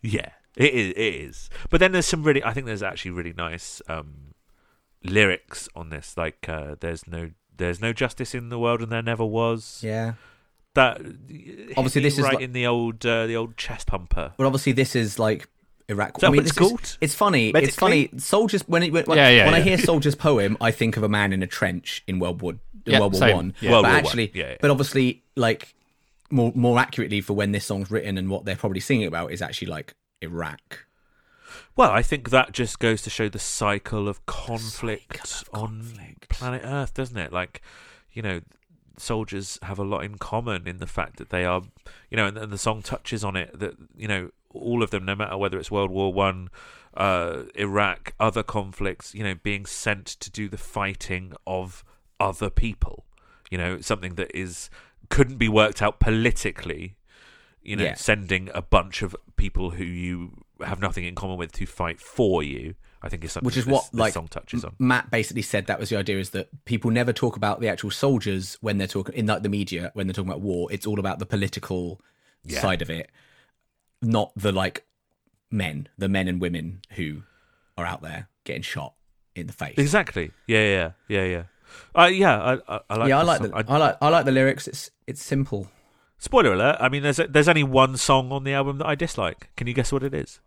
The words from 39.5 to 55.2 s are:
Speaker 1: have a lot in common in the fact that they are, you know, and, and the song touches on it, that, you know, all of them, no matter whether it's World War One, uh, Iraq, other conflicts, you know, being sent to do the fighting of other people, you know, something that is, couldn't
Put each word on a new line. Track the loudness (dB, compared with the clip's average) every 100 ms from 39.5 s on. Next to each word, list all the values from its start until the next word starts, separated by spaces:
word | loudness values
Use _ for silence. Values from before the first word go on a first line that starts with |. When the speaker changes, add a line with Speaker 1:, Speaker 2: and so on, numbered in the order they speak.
| -12
Speaker 1:
have | -12 -8
a |
lot | -4 -4 -6
in | -12
common | -6 -6 -4 -6 -8
in | -10
the | -8
fact | -6 -6 -8
that | -6
they | -2 0
are, | -2 -4 _ -20 -20 _
you | -2
know, | -2
and, | -4
and | -10
the | -4
song | -4 -4
touches | -6 -8 -6 -6 -4
on | -6
it, | -8 -8
that, | -10 -10 -20 -14
you | -6
know, | -6 -6 _ _
all | -10 -2 0
of | 0
them, | -2
no | -4 -4
matter | -4 -2
whether | -2 -2
it's | -4
World | -2 -2
War | 0 -2
One, | 2 0 0 -10 -18 -20 -20 _ -2
uh, | 0 2 0 -6 -10 -6
Iraq, | -2 0 0 -2 -10 0
other | 0 0
conflicts, | -4 -6 -6 -6 -6 -6 -14
you | -8
know, | -6 -6
being | -6 -6 -8
sent | -8 -4 -4 -8
to | -14 -14
do | -8 -8
the | -8
fighting | -8 -4 -4 -6 -6 -8 -8 -16 -6
of | -6 -6 -14 -20 _ _ _
other | -2 0 0
people, | 2 0 0 -4 -4 -20 _ _ _ -10
you | -4
know, | -4 -6
something | -4 -4 -4 -6
that | -6 -6
is, | -10 -10 -16 -18 -20 _ -2
couldn't | 4